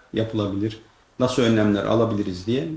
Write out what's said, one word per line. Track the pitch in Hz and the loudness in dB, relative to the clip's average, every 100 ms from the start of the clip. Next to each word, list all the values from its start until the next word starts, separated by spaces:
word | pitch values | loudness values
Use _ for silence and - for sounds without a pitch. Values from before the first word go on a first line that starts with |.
| - | -6
yapılabilir, | 110 110 107 101 98 110 - - _ _ - | -4 -2 -2 -2 -2 -4 -6 -16 _ _ -2
nasıl | 123 - | 0 2
önlemler | 117 110 104 101 | 4 4 4 2
alabiliriz | 101 113 110 101 101 90 98 | 2 2 2 0 -4 -4 -4
diye, | 127 165 | -2 -4